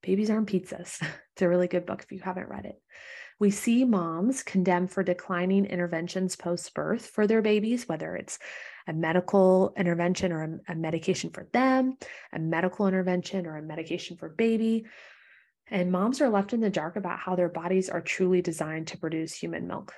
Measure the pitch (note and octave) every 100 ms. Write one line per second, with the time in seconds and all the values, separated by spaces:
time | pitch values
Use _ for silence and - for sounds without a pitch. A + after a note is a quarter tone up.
0 | - G3 G#3+ G#3+ G#3 F#3+ - - F3 -
1 | D#3 - _ - F#3 F3+ F3+ F3+ F3 G3
2 | - F#3+ F#3+ F#3 - - - - _ -
3 | - - - _ G#3 G3+ - A#3 C4 G#3
4 | E3 E3 G#3 C4 - F#3+ F#3 F3+ F3+ -
5 | F#3 F3+ - F3+ F3+ G3 G3 F3+ F3 E3
6 | F3 F#3+ F#3 - - F3 - - D#3 A3+
7 | - - G#3+ A3 G#3+ G#3+ G#3+ A#3+ - D#3+
8 | D#3+ E3+ - - - - - - - D#3+
9 | E3 F3 F3+ G3+ F#3 F#3 F#3+ - F3 E3+
10 | F3 F#3 F#3+ D#3+ D#3 D#3+ - E3 D#3+ D#3+
11 | E3 F3 - - - A#3+ C4 C4 C4 C4
12 | - - - E3 D#3+ E3 F3+ F#3 G3+ F#3+
13 | F#3 F3+ F3 F#3+ E3+ D#3 D#3 D#3+ D#3+ F3
14 | - E3+ D#3+ D#3+ A3+ A3+ A3+ A3+ A3 -
15 | - - - - _ _ _ G3+ F3+ F3+
16 | G#3 C4+ C#4 G#3 G3+ A#3+ A3 G3 D#3 G#3
17 | F#3 - - F3+ F3 F3 E3+ F#3+ F#3 E3
18 | E3 - F#3 F#3 F3 D#3+ D#3 D#3+ D#3+ -
19 | E3 D#3+ D#3+ - E3+ D#3+ - - -